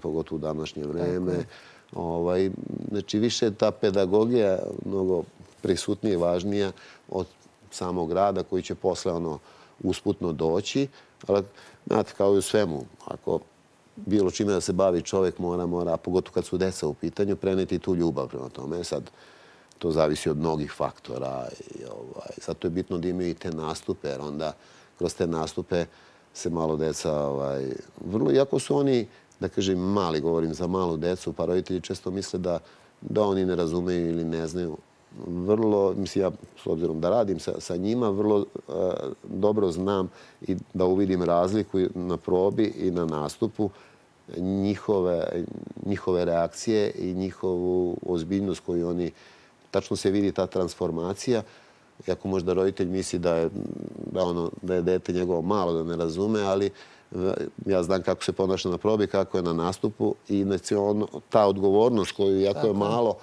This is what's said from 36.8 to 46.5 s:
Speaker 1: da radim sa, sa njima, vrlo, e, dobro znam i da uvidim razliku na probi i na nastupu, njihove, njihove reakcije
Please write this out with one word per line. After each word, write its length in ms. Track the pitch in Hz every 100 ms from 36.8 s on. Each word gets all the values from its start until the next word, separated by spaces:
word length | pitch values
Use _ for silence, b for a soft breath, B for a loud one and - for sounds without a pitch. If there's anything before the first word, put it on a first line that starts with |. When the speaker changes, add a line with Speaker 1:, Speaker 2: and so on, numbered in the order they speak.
| 82 80
Speaker 1:
da 100 | 87
radim 300 | 113 104 85
sa, 200 | - -
sa 160 | - 90
njima, 340 | 98 120 113
vrlo, 340 | 98 104 104 - - -
e, 40 | 82 92 - - -
dobro 480 | - 92 104 107 95
znam 400 | 82 95 101 92 - B B -
i 100 | 92 -
da 100 | 92
uvidim 380 | 92 92 98 92
razliku 580 | 85 87 92 107 95 95 90
na 220 | 90 90 85
probi 480 | - 90 98 104
i 260 | 107 - 92
na 160 | 87 82
nastupu, 640 | 76 76 - 113 - 104 - B B B _ - 85
njihove, 1080 | 92 98 98 98 - 101 90 85 - 87 - - - - -
njihove 380 | 98 - 90
reakcije 680 | 87 85 85